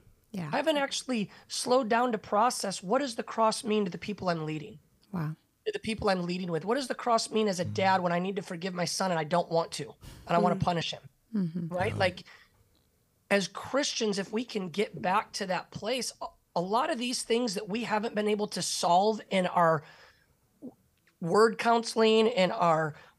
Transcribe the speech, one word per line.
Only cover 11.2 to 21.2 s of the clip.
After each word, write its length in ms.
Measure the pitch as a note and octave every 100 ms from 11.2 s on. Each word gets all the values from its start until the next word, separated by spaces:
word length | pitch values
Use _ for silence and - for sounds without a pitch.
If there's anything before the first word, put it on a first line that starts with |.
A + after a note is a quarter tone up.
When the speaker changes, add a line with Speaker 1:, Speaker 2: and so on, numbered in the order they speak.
| _
Speaker 1:
Mm-hmm. 400 | A3 F3 F3 E3
Speaker 2:
Right? 180 | F3 G3+
Speaker 3:
Yeah. 60 | G3+
Speaker 2:
Like, 240 | F#3 F3+ - - _ _ _ _ _ _ _ _ -
as 180 | G3+ F3
Christians, 720 | - - C4 C#4+ - G#3+ G3
if 140 | F#3+
we 120 | G#3+
can 240 | B3 G#3+ F3+
get 320 | D3+ A3 D3+
back 300 | F3+ G3+ -
to 140 | - F#3
that 240 | F3 -
place, 400 | - G#3 B3+ - -
a, 40 | - _ _ F3
a 40 |
lot 280 | F3+ A3 D#4
of 80 | C4
these 240 | A#3+ B3+
things 300 | - A#3 B3
that 140 | F3+ -
we 140 | A3
haven't 300 | A3 G#3+ A3
been 140 | G#3 G#3
able 180 | G#3+ G#3
to 140 | F#3
solve 580 | - - F3+ F3 G#3+ G#3+ -
in 160 | F#3+ F3+
our 340 | F3 E3 D#3+ - - - _ _ _ _ _ C4+ - _ _ _ _